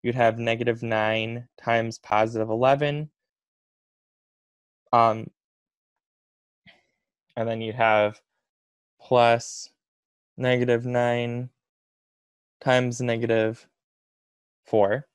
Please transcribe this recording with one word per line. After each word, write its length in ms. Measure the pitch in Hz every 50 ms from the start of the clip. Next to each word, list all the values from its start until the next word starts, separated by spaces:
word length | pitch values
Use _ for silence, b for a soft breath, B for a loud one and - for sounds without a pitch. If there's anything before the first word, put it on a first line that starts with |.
you'd 120 | - 120 120
have 240 | 127 120 113 110 117
negative 440 | 117 117 113 113 120 120 113 117
nine 640 | 120 113 110 110 107 107 110 110 110 113 117 120 120 _ _ -
times 400 | - 120 117 117 113 113 110 -
positive 500 | _ - 107 107 110 113 117 110 110 110
eleven. 600 | 110 117 127 131 139 139 147 147 143 147 156 151 _ _ _ _ _ _ _ _ _ _ _ _ _ _ _ _ _ _ _ _ _ _ _ _ _ _ _ _ _ _ _ _ _ _ _ _ -
Um, 340 | 117 113 113 110 110 113 - _ _ _ _ _ _ _ _ _ _ _ _ _ _ _ _ _ _ _ _ _ _ _ _ _ _ _ b b b b b b b b b _ _ _ _ _
and 140 | 123 113 113
then 140 | 113 113
you'd 120 | 113 110 107
have 460 | 120 113 113 107 107 104 104 107 - _ _ _ _ _ _ _ _ _ _ _ _ _ _ _ _
plus 680 | - - 131 123 120 117 117 120 - - - - - - _ _ _ _ _ _ _ _ _ _ _ _ _
negative 480 | - 131 127 127 123 123 123 120 117 120
nine 640 | 123 123 123 120 120 120 120 120 120 120 120 127 127 _ _ _ _ _ _ _ _ _ _ _ _ _ _ _ _ _ _ _ _ _ _
times 400 | - 139 127 127 127 123 117 117
negative 680 | 123 120 117 113 117 117 113 110 110 110 113 - - _ _ _ _ _ _ _ _ _ _ _ _ _ _ _ _ _ _ _ _
four. 400 | - - 110 101 98 107 139 147 _ _